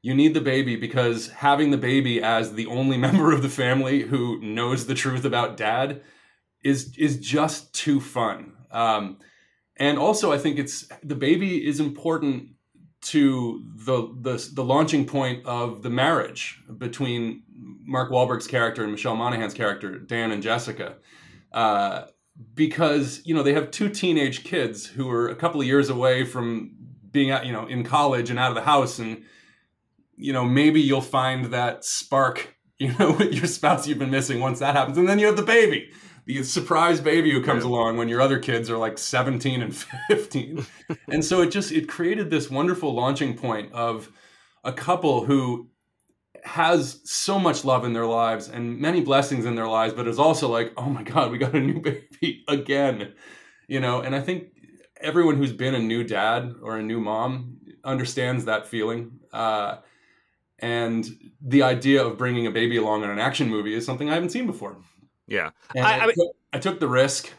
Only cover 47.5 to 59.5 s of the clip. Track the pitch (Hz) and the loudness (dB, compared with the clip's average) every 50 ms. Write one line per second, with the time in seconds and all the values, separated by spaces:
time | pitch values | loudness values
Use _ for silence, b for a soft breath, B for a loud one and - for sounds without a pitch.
47.5 | 139 - - 135 131 123 113 120 117 113 117 113 117 117 117 113 113 107 - - | 0 0 2 2 2 2 2 0 -2 -2 0 0 2 2 2 2 0 -4 -6 -10
48.5 | - 120 120 120 120 131 143 156 175 180 135 131 135 139 139 - 139 123 110 120 | -10 -8 -8 -6 -6 -2 -2 0 2 0 2 4 4 2 4 2 -2 -2 -2 -2
49.5 | 117 117 113 110 110 110 113 113 107 120 120 117 110 113 147 156 160 156 151 127 | -2 -2 -2 0 2 2 2 0 -2 -4 -4 -4 2 4 4 4 4 4 0 0
50.5 | 117 117 117 113 - - 123 139 139 123 - - - 151 139 117 120 123 135 127 | 0 0 -2 -2 -6 -6 -4 -4 -4 -4 -6 -2 0 0 0 0 0 -2 -2 0
51.5 | - 151 131 139 139 156 - - 131 - - _ - - - 180 170 - _ - | 2 2 2 2 -2 -2 -2 -4 -4 -4 -10 _ -6 -4 -4 -4 -4 -6 _ -2
52.5 | 143 139 - - 139 139 143 135 123 104 104 101 B B B B B B B B | -2 -2 0 0 0 2 2 0 0 -2 -6 -12 B B B B B B B B
53.5 | B B B B 131 135 127 123 123 120 - 131 135 139 135 180 185 175 - - | B B B B -4 -2 -2 0 -2 -2 -2 -4 -4 -4 -2 -4 -4 -6 -6 -12
54.5 | _ _ - - _ _ _ _ _ - - 151 156 175 170 160 143 139 143 135 | _ _ -20 -20 _ _ _ _ _ -8 -6 0 2 4 4 4 4 2 0 0
55.5 | 113 98 123 131 135 123 113 110 113 120 117 - 107 98 101 110 120 123 123 123 | -2 -2 -2 -2 0 0 0 0 0 -2 -2 -2 -2 0 0 2 0 0 -2 -6
56.5 | 120 - - 110 110 110 110 110 113 117 107 104 107 110 120 131 131 131 123 - | -12 -12 -10 -8 -6 -6 -4 -4 -4 -4 -2 -2 -2 -2 -2 -4 -4 -6 -8 -12
57.5 | - - - - - _ - 135 135 127 123 - - 139 127 123 127 123 104 110 | -16 -18 -20 -20 -20 _ -8 -6 -4 -4 -4 -4 -4 -4 -2 -2 -2 -2 -2 -2
58.5 | 110 104 - - - 113 107 113 117 117 117 117 - - _ _ - 110 113 110 | -2 -4 -4 -6 -6 -4 -2 -2 -2 -4 -8 -12 -16 -20 _ _ -8 -4 -2 -2